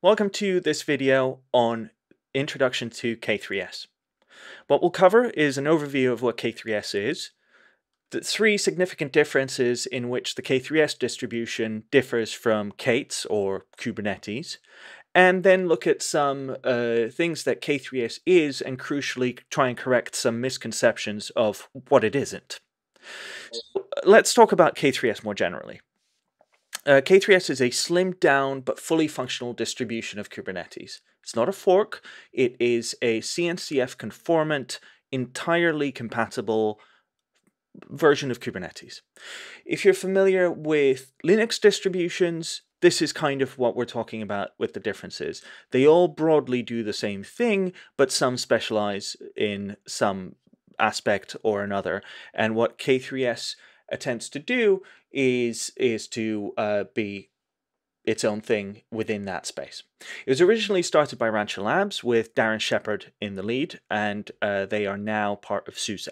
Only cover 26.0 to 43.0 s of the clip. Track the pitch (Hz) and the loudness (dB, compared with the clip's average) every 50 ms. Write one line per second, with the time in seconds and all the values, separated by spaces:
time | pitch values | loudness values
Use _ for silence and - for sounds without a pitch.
26 | _ _ _ _ _ _ _ _ _ _ _ _ _ _ - - _ 143 143 139 | _ _ _ _ _ _ _ _ _ _ _ _ _ _ -18 -8 _ 4 4 4
27 | 135 - 185 196 190 - 196 185 180 - 151 127 131 123 127 - - - 175 175 | 6 6 6 6 8 6 4 4 4 0 -2 0 0 0 0 -2 -2 0 0 0
28 | 185 185 180 _ - 160 139 139 139 135 135 135 127 - - - - - 165 160 | 0 0 -2 _ 2 4 4 4 2 -2 -4 -6 -6 -8 -8 -8 -4 -2 0 2
29 | 160 151 151 - 127 120 - - 127 120 120 - 117 110 - - 127 107 117 113 | 2 0 -2 -6 -6 -6 -6 -8 -8 -8 -6 -6 -6 -6 -4 -6 -6 -6 -6 -8
30 | 110 - - 104 104 - - - 101 - 95 90 82 - - - - - - - | -8 -8 -10 -12 -12 -12 -14 -12 -10 -10 -8 -10 -10 -12 -14 -18 -16 -16 -20 -20
31 | _ _ _ _ _ - - 117 117 139 190 - - - 180 190 214 208 - - | _ _ _ _ _ -8 -2 0 0 0 -2 -2 2 4 4 4 4 0 -4 -16
32 | _ - - - - _ _ - 131 120 123 - 120 120 120 117 113 - - - | _ -20 -20 -20 -20 _ _ 0 0 0 0 0 0 2 2 0 -2 -4 -8 -4
33 | - 120 113 113 107 - - - 175 175 165 180 - - 156 135 123 123 - _ | -2 0 0 -2 -4 -6 -4 -2 -2 -2 -2 -6 -8 -4 -2 -2 -2 -2 -4 _
34 | - 110 - - _ - 170 160 156 156 151 143 127 - - - _ - _ _ | -12 -14 -14 -12 _ 0 2 2 2 0 -2 -4 -4 -8 -12 -16 _ -20 _ _
35 | _ _ - 131 123 127 131 - - - 170 170 170 170 156 151 147 143 123 - | _ _ -6 -6 -6 -6 -8 -8 -2 0 2 2 2 2 0 0 -2 -4 -4 -8
36 | 127 110 - 113 113 107 - - 113 101 110 110 110 107 107 _ - _ _ _ | -10 -8 -4 -4 -4 -4 -4 -8 -4 -2 0 0 0 0 -2 _ -14 _ _ _
37 | _ _ _ _ _ _ _ _ _ _ _ _ _ _ _ - - - - 135 | _ _ _ _ _ _ _ _ _ _ _ _ _ _ _ -20 -20 -18 -8 2
38 | 170 151 143 135 147 139 120 - - - - 95 90 80 - - - - - - | 6 6 6 6 2 -4 -6 -6 -6 -8 -8 -8 -10 -10 -14 -16 -20 -20 -20 -20
39 | _ _ _ - - - - - - - - - _ - - - - 196 185 185 | _ _ _ -20 -20 -18 -16 -16 -16 -18 -20 -20 _ -6 -6 4 6 6 6 6
40 | - 185 190 190 190 196 190 185 180 175 165 - 151 151 156 151 143 135 131 131 | 2 0 2 4 4 4 4 4 2 2 0 -2 -2 0 2 4 4 4 4 2
41 | - - _ _ - 156 190 220 214 226 - - - 214 196 - - 196 180 185 | -2 -18 _ _ 2 4 4 4 4 0 -2 4 4 4 4 6 -2 -2 -2 0
42 | 170 175 - - 185 170 170 165 165 - - - _ _ _ _ - 175 170 - | -4 -4 0 0 0 0 0 -4 -6 -8 -10 -12 _ _ _ _ 4 6 6 6